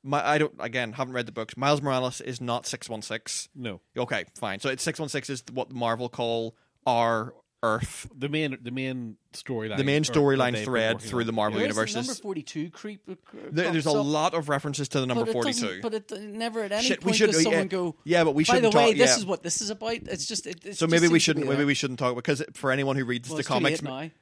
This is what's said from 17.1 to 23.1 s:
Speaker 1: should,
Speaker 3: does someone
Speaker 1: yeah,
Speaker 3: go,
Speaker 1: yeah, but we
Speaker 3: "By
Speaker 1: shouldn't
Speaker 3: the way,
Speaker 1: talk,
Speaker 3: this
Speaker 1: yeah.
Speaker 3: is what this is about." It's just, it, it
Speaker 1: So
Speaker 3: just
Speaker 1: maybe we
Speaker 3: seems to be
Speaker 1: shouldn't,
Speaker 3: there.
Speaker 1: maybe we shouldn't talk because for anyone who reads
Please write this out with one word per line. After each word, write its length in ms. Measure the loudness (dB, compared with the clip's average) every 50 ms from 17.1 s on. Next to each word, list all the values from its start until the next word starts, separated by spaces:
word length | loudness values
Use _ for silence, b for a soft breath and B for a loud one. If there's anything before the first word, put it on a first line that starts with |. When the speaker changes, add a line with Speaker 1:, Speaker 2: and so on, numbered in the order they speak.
| 4
Speaker 1:
should, 160 | 6 6 6
Speaker 3:
does 100 | 6 4
someone 200 | 4 4 4 2
Speaker 1:
yeah, 40 | 2
Speaker 3:
go, 300 | 0 -2 -2 -2 -2 -4 _ _
Speaker 1:
yeah, 180 | 2 4 4
but 140 | 6 4 4
we 80 | 4 4
Speaker 3:
"By 100 | 6 6
Speaker 1:
shouldn't 180 | 6 6 6
Speaker 3:
the 60 | 6 8
way, 120 | 6 6
Speaker 1:
talk, 40 | 8 6
Speaker 3:
this 120 | 6 6
Speaker 1:
yeah. 60 | 6
Speaker 3:
is 100 | 4 2
what 160 | -2 -4 -4
this 180 | -2 -4 -4 -4
is 100 | -4 -6
about." 240 | -6 -6 -4 -4 -4
It's 320 | -4 -6 -8 -8 -6 -6
just, 200 | -6 -6 -8 -8
it, 180 | -8 -12 -12 -12
it 120 | -14 -2
Speaker 1:
So 100 | 0 2
Speaker 3:
just 40 | 4
Speaker 1:
maybe 0 |
we 80 | 6 6
Speaker 3:
seems 80 | 6 6
to 60 | 6
be 40 | 6
Speaker 1:
shouldn't, 280 | 6 4 2 2 0
Speaker 3:
there. 80 | 0 0
Speaker 1:
maybe 80 | 2 2
we 100 | 2 2
shouldn't 240 | 0 -2 -4 -4 -2
talk 160 | -2 -2 -2
because 300 | -2 0 -2 -2 -2 -2 -10
for 180 | -10 -4 -2 0
anyone 240 | 0 0 0 0 0
who 100 | 0 0
reads 240 | -2